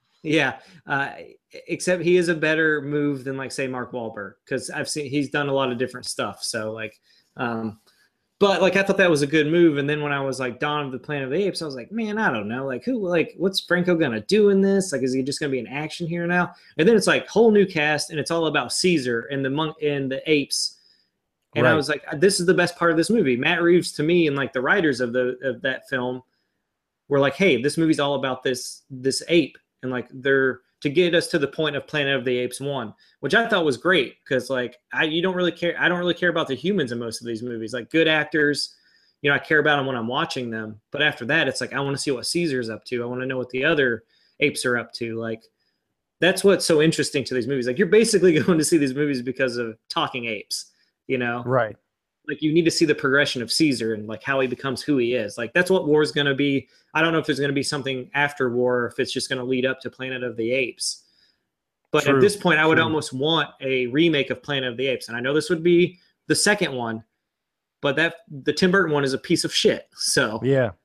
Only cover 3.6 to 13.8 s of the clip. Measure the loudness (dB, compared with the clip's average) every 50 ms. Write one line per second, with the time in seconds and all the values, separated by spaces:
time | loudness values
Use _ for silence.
3.6 | -4 -4 -4 -6 -8 -8 -8 -8 -8 -8 -8 -10 -12 -12 -16 _ _ -6 -6 -6
4.6 | -6 -6 -8 -8 -6 -6 -6 -6 -6 -4 -2 -2 -2 -2 -2 -2 -2 0 0 0
5.6 | 0 0 -2 -2 -4 -4 -6 -8 -12 -10 -6 -6 -6 -6 -6 -8 -8 -8 -6 -6
6.6 | -6 -6 -8 -8 -10 -12 -12 _ _ _ _ _ _ _ _ -6 -6 -4 -4 -4
7.6 | -4 -6 -8 -10 _ _ _ _ _ _ _ _ _ _ _ 0 2 2 4 4
8.6 | 2 4 4 2 2 2 2 4 4 4 4 4 2 2 2 2 2 4 4 6
9.6 | 6 6 6 4 0 -2 -2 -2 -2 -2 -2 -2 -2 -4 -4 -4 -4 -6 -4 -4
10.6 | -4 -2 -2 -2 -4 -4 -8 -10 -8 -6 -6 -4 -4 -2 -2 -2 0 -2 -2 -4
11.6 | -8 -8 -10 -10 -12 -10 -6 -6 -4 -4 -2 -2 0 0 0 -2 -4 -4 -6 -6
12.6 | -4 -6 -6 -6 -4 -4 -4 -4 -2 0 0 0 0 -2 -4 -4 -4 -2 -2 -4
13.6 | -2 0 0 0